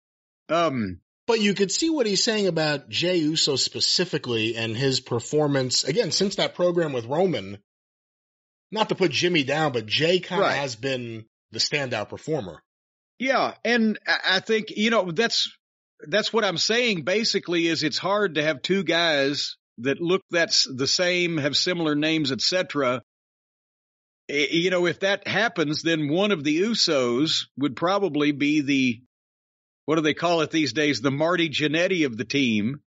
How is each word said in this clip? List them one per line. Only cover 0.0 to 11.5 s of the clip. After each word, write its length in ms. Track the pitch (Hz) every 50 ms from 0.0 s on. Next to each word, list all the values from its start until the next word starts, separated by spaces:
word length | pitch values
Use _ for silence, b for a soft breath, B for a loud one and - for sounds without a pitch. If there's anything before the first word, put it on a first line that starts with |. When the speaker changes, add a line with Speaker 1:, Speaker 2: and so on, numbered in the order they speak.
| _ _ _ _ _ _ _ _ _ -
Speaker 1:
Um, 500 | 151 170 170 160 139 123 107 95 90 - _ _ _ _ _
Speaker 2:
But 120 | - 226 226
you 140 | 208 202 196
could 180 | 196 196 185
see 200 | - - 320 330
what 160 | 320 302 233
he's 160 | 214 196 175 -
saying 240 | 233 220 214 202
about 420 | 185 170 165 156 151 147 139 - -
Jey 280 | 107 104 160 175 185
Uso 380 | 175 156 151 160 156 - 160 139
specifically 1000 | 123 - - - 113 - - - - 180 170 - 151 - 131 120 113 110 113 113
and 200 | 113 113 113 110
his 240 | 113 139 135 131 123
performance. 840 | - - 131 117 - - - 151 151 147 139 135 131 127 - - -
Again, 280 | - 156 220 233 160
since 240 | - - 190 202 196
that 200 | - 160 147 -
program 360 | - 175 180 175 175 165 151
with 140 | 135 123 110
Roman, 540 | 113 135 160 190 185 151 110 95 95 101 101 _ _ _ _ _ _ _ _ _ _ _ _ _ _ _ _ _ _ _ _ _ _
not 180 | 185 214 220 -
to 60 | -
put 160 | - 185 170
Jimmy 320 | 127 113 147 175 180 160 135
down, 280 | 123 139 156 156 147
but 140 | 127 120 110
Jey 340 | 107 104 113 151 165 180 180
kinda 240 | 180 - 214 - 190
Speaker 1:
Right. 140 | 143 -
Speaker 2:
has 180 | 139 143 135 120
been 500 | 110 131 135 135 127 120 117 113 113 110 _ _ _ _ _